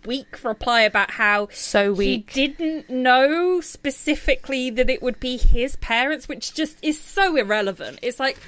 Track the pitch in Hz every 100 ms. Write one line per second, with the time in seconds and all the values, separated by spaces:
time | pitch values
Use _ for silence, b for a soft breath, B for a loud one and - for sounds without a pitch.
0 | 208 269 - - 247 214 - 233 214 208
1 | 196 - 208 208 208 - - 208 202 190
2 | 196 247 208 269 277 285 320 311 - 254
3 | 254 254 277 330 359 359 - - 285 -
4 | - 294 - 269 - 269 254 226 254 262
5 | 254 220 254 247 - 240 262 - - 233
6 | 269 302 - 277 - - 311 - 302 302
7 | - - 392 311 202 214 196 185 110 -
8 | 240 247 269 -